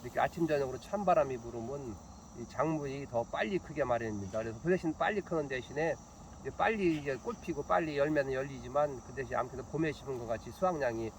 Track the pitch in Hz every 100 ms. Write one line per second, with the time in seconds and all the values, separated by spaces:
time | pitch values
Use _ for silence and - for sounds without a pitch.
0 | 123 123 127 - 165 147 135 123 - 202
1 | 190 165 135 127 117 117 117 143 131 101
2 | - - - - 117 - 151 156 143 135
3 | 139 120 117 151 214 190 - 147 131 117
4 | 113 107 98 110 113 110 147 180 - 104
5 | 165 208 175 165 143 131 123 - 160 143
6 | - - - - 135 - 196 226 185 156
7 | 143 131 160 233 - 147 143 180 165 143
8 | 143 151 135 131 139 135 123 135 147 131
9 | - 135 127 120 123 127 - 151 160 143
10 | - 127 117 110 - - 185 165 127 113
11 | 113